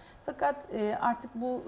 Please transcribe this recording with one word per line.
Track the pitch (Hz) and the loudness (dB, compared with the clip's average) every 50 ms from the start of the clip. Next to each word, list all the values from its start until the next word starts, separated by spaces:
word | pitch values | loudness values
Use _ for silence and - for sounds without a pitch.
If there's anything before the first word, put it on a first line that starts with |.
| - - - - - | -20 -20 -20 -10 -8
Fakat, | - - - - 285 285 285 - - - | -8 -2 2 2 2 2 0 -4 -6 -2
e, | 220 208 208 214 - | 0 2 2 2 4
artık | - 240 240 240 - 233 - | 4 2 2 2 -2 -8 -6
bu | 226 240 254 254 247 - | -4 -2 -2 -2 -2 -2